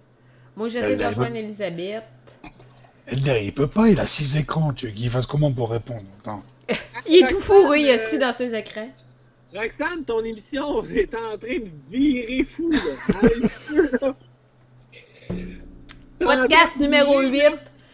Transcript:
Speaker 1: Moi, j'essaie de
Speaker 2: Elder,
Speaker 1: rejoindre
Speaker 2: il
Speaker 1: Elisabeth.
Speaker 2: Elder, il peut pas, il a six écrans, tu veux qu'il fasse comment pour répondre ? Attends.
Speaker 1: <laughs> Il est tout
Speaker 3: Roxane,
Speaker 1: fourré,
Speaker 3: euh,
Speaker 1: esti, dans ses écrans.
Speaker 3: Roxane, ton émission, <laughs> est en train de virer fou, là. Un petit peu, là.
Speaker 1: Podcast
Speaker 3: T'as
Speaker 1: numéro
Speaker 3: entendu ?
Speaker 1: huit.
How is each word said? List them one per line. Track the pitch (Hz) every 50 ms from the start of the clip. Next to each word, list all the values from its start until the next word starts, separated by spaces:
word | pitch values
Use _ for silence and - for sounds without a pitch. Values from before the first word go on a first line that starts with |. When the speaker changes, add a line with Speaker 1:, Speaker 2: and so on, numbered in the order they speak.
| _ _ _ _ _ _ _ _ _ - -
Speaker 1:
Moi, | 196 220 233
j'essaie | 220 247 214 214
de | -
Speaker 2:
Elder, | - -
Speaker 1:
rejoindre | - 208 220 - 233 233
Speaker 2:
il | 226 214
Speaker 1:
Elisabeth. | 208 214 202 202 180 170 170 175 196 214 220 220 - - - _ - - _ - - - - - - - - - - _ _ -
Speaker 2:
Elder, | - - 135 135 143 131 113 101
il | 101 -
peut | - 139 151
pas, | - 208 220 226
il | 202 -
a | -
six | - - - 151 - -
écrans, | 151 147 - - 160 156 151 127
tu | - - 113
veux | 104
qu'il | 104 120 123
fasse | 117 127 123
comment | - - 143 151 147 127
pour | 120 120 107
répondre ? | 117 117 - - 120 113 101 95 - -
Attends. | - 113 107 101 95 - - _ _ -
Speaker 1:
<laughs> | 226 - - - - 480 - 440
Il | 311 359 349
est | -
tout | -
Speaker 3:
Roxane, | 392 - - 403 392 370
Speaker 1:
fourré, | 277 294 302 294 277
Speaker 3:
euh, | 247
Speaker 1:
esti, | 226 220 220 311 277
dans | 269 247 226
ses | - 254 247 226
écrans. | 214 208 - - 214 214 262 - - - - _ _ _ _ _ _ _ _ -
Speaker 3:
Roxane, | 381 440 440 - - 294 330 349 330 262
ton | - 233 226 220
émission, | 226 226 208 - - - 269 294 294 - 233 -
<laughs> | - 175
est | - 196 - -
en | 226 226 226 214 202
train | - 233 262 339
de | 226 185 160 147 135 135
virer | 190 254 285 294 254 247 233 220 254 262 -
fou, | - - - 330 330 311
là. | 269 - - 269 - - -
Un | 196 190 214 240 233 233 233
petit | 214 - - - -
peu, | 302 302 339 277 254 240
là. | 277 269 269 - - _ _ _ _ _ _ _ _ _ _ _ _ _ - - - _ - - - - 180 180 180 - - - - - - - - - - - - - - -
Speaker 1:
Podcast | 359 - 285 262 254 240 311 320 339 320 -
Speaker 3:
T'as | 269
Speaker 1:
numéro | 294 285 302 294 277 285 277 277
Speaker 3:
entendu ? | 269 262 254 277
Speaker 1:
huit. | 294 294 311 294 - - - - - _